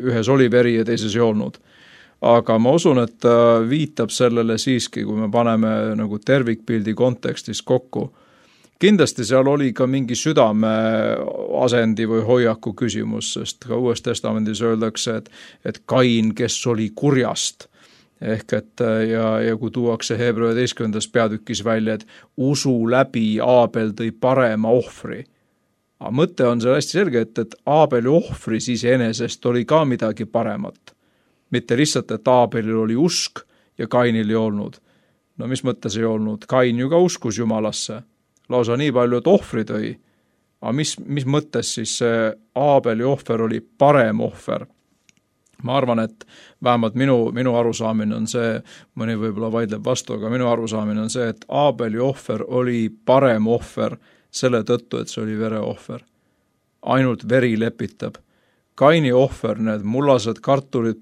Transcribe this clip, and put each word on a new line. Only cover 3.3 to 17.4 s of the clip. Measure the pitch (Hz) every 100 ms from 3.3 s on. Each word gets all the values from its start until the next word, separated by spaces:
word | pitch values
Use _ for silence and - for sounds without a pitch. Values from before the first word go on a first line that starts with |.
| 117 117 117
viitab | 113 151 147 - 113
sellele | - 127 117 113 110
siiski, | - 127 - -
kui | 104 107
me | 110
paneme | 117 117 113 110 107 110
nagu | 107 110 104
tervikpildi | - 135 120 113 - 113 104 101
kontekstis | 123 117 123 - - 107
kokku. | - 127 - - - - _ _ _ _ _ _
Kindlasti | 185 202 131 -
seal | 107 131 135
oli | 147 135
ka | 110 127
mingi | 135 120 120
südameasendi | 160 156 113 107 110 110 110 110 110 - - - - - 127 120 113 110 110
või | 113 110
hoiaku | 123 117 110 117 98
küsimus, | 120 107 110 110 - -
sest | 110 -
ka | 123 117
Uues | 127 113
Testamendis | 123 113 113 110 107 107 117
öeldakse, | 113 113 107 - 110
et, | - - - -
et | - - -
Kain, | 127 127 113 110
kes | 107 113 - 127
oli | 113 107
kurjast. | - 143 131 117 -